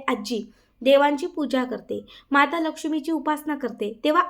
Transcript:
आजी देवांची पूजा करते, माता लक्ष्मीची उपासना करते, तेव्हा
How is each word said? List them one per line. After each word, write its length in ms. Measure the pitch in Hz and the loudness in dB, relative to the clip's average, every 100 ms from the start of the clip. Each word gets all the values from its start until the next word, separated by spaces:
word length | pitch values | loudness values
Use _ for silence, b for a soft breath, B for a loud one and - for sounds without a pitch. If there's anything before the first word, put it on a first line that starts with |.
| 262 | -2
आजी 440 | 233 208 233 - b b _ | -4 -4 -8 -8 b b _
देवांची 460 | 247 277 294 294 349 | 6 6 6 2 -4
पूजा 360 | 339 285 262 | -4 -2 -2
करते, 420 | 254 208 - 208 B B B | -2 -6 -8 -10 B B B
माता 280 | 285 285 339 | 2 2 0
लक्ष्मीची 520 | 320 311 320 311 285 | -4 -4 -4 -4 -2
उपासना 440 | 320 285 302 302 285 | -4 -2 -4 -4 -6
करते, 440 | 240 - 208 220 | -6 -6 -8 -2
तेव्हा 180 | 294 320 349 | 2 2 4